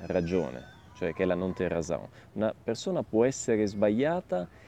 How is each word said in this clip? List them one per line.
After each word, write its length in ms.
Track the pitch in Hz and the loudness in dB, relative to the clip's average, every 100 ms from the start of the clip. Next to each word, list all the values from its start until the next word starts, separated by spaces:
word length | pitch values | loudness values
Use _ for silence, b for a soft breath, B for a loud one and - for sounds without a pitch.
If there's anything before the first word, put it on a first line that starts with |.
| 87 | -2
ragione, 540 | 90 85 90 73 62 - - - | 0 2 0 0 -6 -14 -20 -18
cioè 180 | - 90 | -6 -4
che 120 | 80 | 0
la 120 | 92 87 | 0 0
non 180 | 92 | -2
té 140 | 87 90 | -2 -2
razão. 400 | 82 80 69 50 B B | -2 -2 -4 -8 B B
Una 200 | 101 107 | -4 -2
persona 520 | - - 113 196 175 | -2 -6 -4 -2 -4
può 200 | 107 110 | 0 4
essere 400 | 123 - - 110 104 | 4 2 2 2 2
sbagliata 800 | 101 107 107 147 175 - 180 180 B | 2 2 4 2 0 -2 -4 -6 B